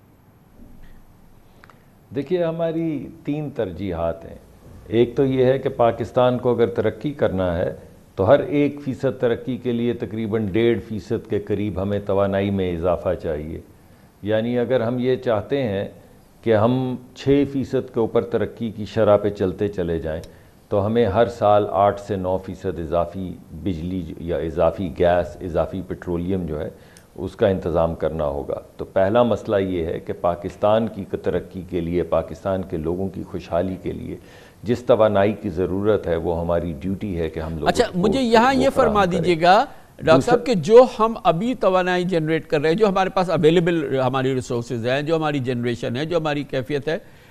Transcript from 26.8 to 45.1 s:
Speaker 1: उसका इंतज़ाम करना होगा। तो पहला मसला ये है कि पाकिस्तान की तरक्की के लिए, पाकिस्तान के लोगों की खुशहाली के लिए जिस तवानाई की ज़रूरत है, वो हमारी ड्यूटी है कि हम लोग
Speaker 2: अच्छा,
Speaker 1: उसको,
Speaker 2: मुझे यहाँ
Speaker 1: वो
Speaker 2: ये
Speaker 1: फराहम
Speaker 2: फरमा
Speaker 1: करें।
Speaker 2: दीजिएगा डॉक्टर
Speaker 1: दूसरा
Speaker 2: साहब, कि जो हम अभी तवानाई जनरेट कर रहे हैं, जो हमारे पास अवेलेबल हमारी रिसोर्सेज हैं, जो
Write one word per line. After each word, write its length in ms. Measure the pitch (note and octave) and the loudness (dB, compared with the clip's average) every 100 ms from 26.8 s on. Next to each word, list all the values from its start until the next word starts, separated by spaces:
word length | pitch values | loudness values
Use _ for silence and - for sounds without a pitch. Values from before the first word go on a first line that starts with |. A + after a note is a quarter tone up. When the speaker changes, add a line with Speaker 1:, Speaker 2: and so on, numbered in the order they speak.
| - - - - | -20 -20 -20 -12
Speaker 1:
उसका 300 | F#2 - G#2+ | -10 0 2
इंतज़ाम 460 | F#2 F2+ E2 E2 | 2 0 0 0
करना 300 | E2 D#2 D#2+ | 0 -4 -2
होगा। 420 | D2 C#2+ C#2 - - - | -4 -4 -6 -10 -10 -14
तो 60 | |
पहला 400 | D#2+ F#2+ F#2+ A#2 | -4 0 2 2
मसला 340 | A#2+ G2+ - G2+ | 2 0 0 0
ये 260 | F#2+ F2+ | 0 -2
है 160 | D#2+ - | -4 -6
कि 120 | - | -8
पाकिस्तान 760 | F#2+ F2 F2 F2+ - G#2 A2 A2+ | -4 -2 -2 -6 -2 2 2 0
की 280 | G2 F2 - | -6 -8 -6
तरक्की 500 | G2+ E2+ - F#2 E2+ | -2 -2 -4 -12 -6
के 100 | F2 | -4
लिए, 220 | E2+ F2 | -2 -2
पाकिस्तान 600 | E2 E2 - - G2 F#2+ | 0 -2 -2 -6 -4 -4
के 160 | - E2 | -4 -6
लोगों 300 | D#2 F2+ F#2+ | -4 -4 -6
की 140 | F2+ | -8
खुशहाली 540 | - F2+ - E2+ F#2 F#2 | -10 -12 -4 -2 -2 -4
के 160 | - | -8
लिए 260 | - E2 E2+ - - - - | -8 -10 -12 -16 -20 -20 -8
जिस 220 | - A#2+ - | -4 0 4
तवानाई 460 | A2 A2 G2+ G#2 | 6 6 4 2
की 180 | G2+ G#2 | 0 -4
ज़रूरत 520 | E2 F2 F#2 G#2 G2+ - | -2 -2 0 2 2 0
है, 100 | E2 | -2
वो 160 | E2+ | -2
हमारी 400 | E2 E2+ E2+ E2+ | -2 0 -2 -2
ड्यूटी 420 | D2 F2+ F#2+ G#2+ | -6 -6 -6 -4
है 160 | E2+ D#2+ | -4 -4
कि 100 | E2 | -6
हम 180 | D#2+ D#2+ | -8 -4
लोग 100 | D2 | 0
Speaker 2:
अच्छा, 160 | - | 0
Speaker 1:
उसको, 140 | A3+ F3+ | 0 0
Speaker 2:
मुझे 220 | G#3 C4+ | 0 0
यहाँ 340 | A#3+ A3+ B3+ | 2 4 4
Speaker 1:
वो 60 | C4+ | 2
Speaker 2:
ये 80 | C4 | 2
Speaker 1:
फराहम 220 | - A#3 | 2 2
Speaker 2:
फरमा 160 | G#3 F#3+ | 2 2
Speaker 1:
करें। 140 | E3+ | 0
Speaker 2:
दीजिएगा 380 | E3 E3 F3 G#3 | 0 4 6 6
डॉक्टर 560 | C#4 - - - D3 | 2 -6 -20 -2 4
Speaker 1:
दूसरा 200 | E3 - | 4 4
Speaker 2:
साहब, 100 | A#3+ | 0
कि 100 | - | 2
जो 280 | G3 D3 A#3 | 0 8 8
हम 320 | B3+ - A3 | 8 4 0
अभी 400 | - F3+ E3 A#3 | 2 2 2 0
तवानाई 500 | B3 G3 F#3 F3+ F3+ | 0 2 2 2 0
जनरेट 400 | F3+ E3+ D#3 D#3+ | 0 0 0 -2
कर 160 | - D#3 | 0 0
रहे 120 | D#3 | 2
हैं, 60 | E3 | 2
जो 80 | G#3+ | 2
हमारे 240 | F#3+ F#3 | 2 0
पास 200 | F#3+ F3+ | 0 0
अवेलेबल 680 | E3+ D#3 F3 E3+ E3+ C3 C3 | 4 6 6 4 0 0 0
हमारी 360 | B2+ C3 C3 | 0 0 0
रिसोर्सेज 520 | B2+ - A#2+ A#2+ A#2+ A#2 | -2 -2 -4 -4 -4 -2
हैं, 200 | C3+ | -2
जो 100 | D3 | 0